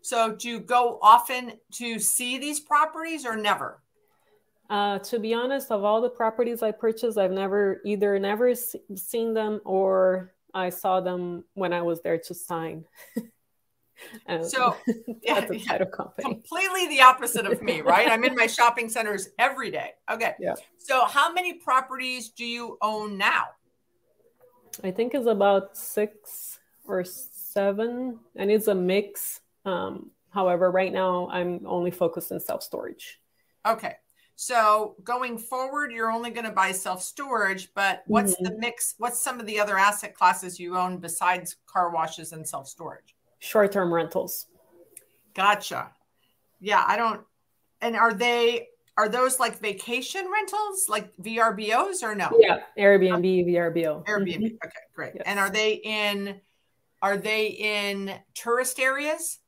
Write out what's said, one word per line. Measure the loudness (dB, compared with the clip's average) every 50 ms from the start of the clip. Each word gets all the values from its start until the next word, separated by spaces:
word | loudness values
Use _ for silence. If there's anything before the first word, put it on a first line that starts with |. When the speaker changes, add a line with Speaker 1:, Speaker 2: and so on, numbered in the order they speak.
Speaker 1:
So | _ -4 0 0 0 0 -2
do | -6 -8 -8
you | -8 -10
go | -4 2 2 4 4 2 0 6
often | 8 10 10 10 8 0 -4 -4 -6 -8 -14 -16 _ _
to | -12 -8 -6 -6 -4 -2
see | -2 -2 -2 -2 -2 -4 -4 -4
these | -6 -6 -6 -8
properties | -4 _ 2 2 2 2 -2 -8 -8 -8 -8 -6 -6
or | -6 -6
never? | -2 0 0 0 0 -2 -10 -12 -16 _ _ _ _ _ _ _ _ _ _ _ _ _ _ _ _ _ _
Speaker 2:
Uh, | -2 0 0 0 -2 -4
to | -6 -4 -6 -4
be | -2 -2 -2
honest, | -2 0 -2 -2 -4 -2 -2
of | -2 0
all | 2 2 2 2
the | 0 -2
properties | -2 0 -2 -2 0 0 -2 -2 -2 -2
I | -2 -2
purchased, | -2 0 -2 -2 -2 0 -4 -2 0 2
I've | 0 2
never, | 0 -2 -2 0 0 2 2 0 0 -2 -4
either | -4 -2 0 2 2 2 2
never | 0 -2 0 2 2 2
s-, | 2 0 -4 -10 -10 -12 _ _ -14
seen | -12 -12 -6 -4 -4 -2 -2 -2
them | -2 -2 -2 -4 -6 -4
or | -2 0 2 2 4 4 4 4 4 2 0 -4 -10 _ _ _ _ -6
I | -4 -4 -4
saw | -4 -2 -2 0 0 2
them | 0 0 -4 -4 -4 -6 -8 -10 -12 _ _
when | -4 -2 -2
I | -2 -2
was | 0 -2 -2 -2
there | -2 -2 -2 -2
to | -4 -8 -12
sign. | -12 -8 -6 -6 -6 -6 -8 -10 -12 -16 _ _ -20 -20 -10 -10
<laughs> | -10 -10 -10 _ _ _ _ _ _ _ _ _ _ _ _ _ _ -20 -20 -20 -20 _
Um, | -6 -6 -4 -4
Speaker 1:
So, | -2 0 2 2 2 2 0
Speaker 2:
<laughs> | -4 -4 -4 -4 -6 -12 -12 -6
Speaker 1:
yeah, | -2 0 0 0
Speaker 2:
that's | 0 -2
a | -6 -6
Speaker 1:
yeah. | -4 -4
Speaker 2:
title | -2 -2 -2 -4
company. | -4 -10 -12 -10 _ -8 -6 -6
Speaker 1:
Completely | -6 -6 -10 -8 -4 -2 -2 0 0 0 -2 0
the | 6 10
opposite | 10 10 10 8 -2 -4 -2 -2 0
of | 0 -2 0
me, | 0 -2 -2 0
right? | 4 4 6 6 6 6
I'm | 4 4 2
in | 0 2
Speaker 2:
<laughs> | 2
Speaker 1:
my | 2
shopping | 2 4 4 4 4 4 2 -6 -4
centers | -4 -4 -2 -2 -4 -6 -6 -10 _ 0
every | 0 2 2 -4 -8 -6
day. | -6 -6 -8 -8 -12 _ _ -6
Okay. | -4 -2 -2 -4 -4 -4
Speaker 2:
Yeah. | -6 -6 -6 -6 -10 _ _ _
Speaker 1:
So | -4 0 4 4 4
how | 4 4 2 2 4
many | 2 -2 -4 -4 -6
properties | -6 -2 2 2 2 0 -2 -8 -6 -6 -6 -6 -8 -10 -14
do | _ -10 -8
you | -8 -6 -6 -8 -10 -6 -4
own | -4 -2 -2 -4 -6 -6 -4 0
now? | 0 2 2 0 -2 -4 -10 _ _ _ _ _ _ _ _ _ _ _ _ _ _ _ _ _ -20 _ _ _ _ _ -16 -8
Speaker 2:
I | -6 -6
think | -2 -2 -2 0 0
it's | 0 2
about | 2 2 4 6 6 6 4 2 -2 -14
six | -12 -12 -6 -2 -2 -2 -2 -4 _ _ -18 -16 -14 -14 -14 -16 -16 _ _ _ _ _
or | -6 -4 -4 -4
seven, | -6 -10 -16 -16 -16 -16 -16 -16 -6 -2 0 0 0 0 0 -2 -4 -4 -4 -6 -8 -8 -10 _ _ _
and | -4 2 2
it's | 2 4 4 2
a | 2
mix. | 2 2 2 2 2 0 -2 -10 -10 -10 -10 -10 -12 _ _ _ _ _
Um, | -4 -4 -4 -4 -6 -8 -10 -14 -18 _ _ _ _
however, | -2 0 2 2 4 4 4 4
right | 4 4 2 2
now | 0 0 0 2 0 0 -2 -4
I'm | -4 -4 -4 -4 -4 -6 -6
only | -4 -2 -2 -2 -2
focused | 0 0 0 0 0 -4 -8 -8
in | -8 -8
self-storage. | -6 -6 -6 -8 -8 -10 -10 -10 -10 -10 -14 _ -18 -20 -20 _ _ _ _ _ _ _ _ _ _
Speaker 1:
Okay. | -2 -2 -2 -4 -12 -12 -12 _ _ _ _ _ _ _
So | -12 -8 -2 2 4 6 6 4 4 2 -4 -8 -14 -8
going | -6 -4 -4 -4 -6 -6
forward, | -10 -10 -8 -6 -4 -4 -4 -4 -6 -6 -6
you're | -4 -4 -2 -2
only | -2 -4 -6 -6
gonna | -8 -8 -8 -2
buy | 0 2 2 2
self-storage, | 0 -4 -4 -6 -6 -6 -8 -12 -10 -10 -6 -4 -2 0 0 0 -2 -4 -8 -10 _
but | 0 0 0 0 -2 -4
what's | 2 2 2 2 2 -2
the | -2 -2 -6
Speaker 2:
Mm-hmm. | -4 -4
Speaker 1:
mix? | -6 -6 -4 -4 -6 -6 -4
What's | _ -6 -4 -4 -2
some | -4 -4 -6 -6
of | -8
the | -6 0 0
other | 0 2 4
asset | 4 4 4 4 0 -8 -12 -2
classes | 2 4 4 4 2 -6 -10 -10 -10
you | -10 -4 -2 0
own | 0 0 -2
besides | -6 -8 -8 -6 -2 0 0 0 0 -4 -12 -16 _ _
car | -4 0 0 0 0
washes | 0 -2 -4 -4 -6 -12 -14 -14
and | -14 -12 -12 -10
self-storage? | -10 -12 -12 -14 -18 _ -14 -14 -14 -16 _ _ _ _ _ _ _ _
Speaker 2:
Short-term | -14 0 4 4 4 4 2 0 0 2
rentals. | 2 0 0 0 -2 -4 -4 -4 -8 -10 -12 _ _ _ _ _ _ -20 -20 _ _ -20 _ _ _ _ _ _ _
Speaker 1:
Gotcha. | 2 4 4 4 2 0 -8 -8 -8 -8 -10 _ _ _ _ _ _ _ _ _ _ _ _ _ _
Yeah, | -4 2 2 2 4
I | 2 2 2
don't, | 0 -2 -2 -4 -12 _ _ _ _ _ _ _ _ _ _ _
and | -4 -4 2
are | 4 2 2
they, | 4 2 0 2 2 4 2 2 2 0 -6 -10 _ _ _ _ _ 0
are | 0 0
those, | 2 2 2 2 2 0
like, | 0 -2 -2 -4
vacation | -6 -6 -6 -6 -8 -6 -6 -6 -6 -6 -8 -8 -6 -4
rentals, | -4 -4 -4 -4 -4 -4 -4 -4 -4 -4 -2 -2
like | -2 -4 -4 -8 _ -12
V | -10 -6 0 2
R | 2 2 2
B | -2 -2 0
Os, | 2 2 0 0 -4 -6
or | -4 -4 -4
no? | -2 -2 6 8 8
Speaker 2:
Yeah, | 10 10 8 0 -2 -10 _ 6
Airbnb, | 8 8 8 8 8 6 4 4 4 4 4 4 4
V | 4 2 2
R | 2 2
B | 0 0 0
O. | 0 -2 -4 -4
Speaker 1:
Airbnb. | -2 0 0 0 -2 -2
Speaker 2:
Mm-hmm. | -2 -4 -4 -4 -6 -14
Speaker 1:
Okay, | -14 -14 -18 -20 _ _
great. | -12 -12 -12 -10
Speaker 2:
Yes. | -8 -6
Speaker 1:
And | -4 -2 0
are | 0 0
they | 0 2 2 2 0 0 -4
in, | -6 -4 -2 -2 -2 -2 -2 -4 -6 -10 -12 _ _ _ _ _ _ _ _ _ _ _ _
are | -2 -2 0
they | 0 -2 -2 0 0 0
in | -2 -2 -4 -4 -2 -2 0 -2 -2 -4 -4 -6 -8 -10 -12 _ _ _
tourist | -10 -2 0 0 0 0 -2 -2 0
areas? | 0 0 0 0 -2 -4 -4 -4 -6 -10 -10 -12 _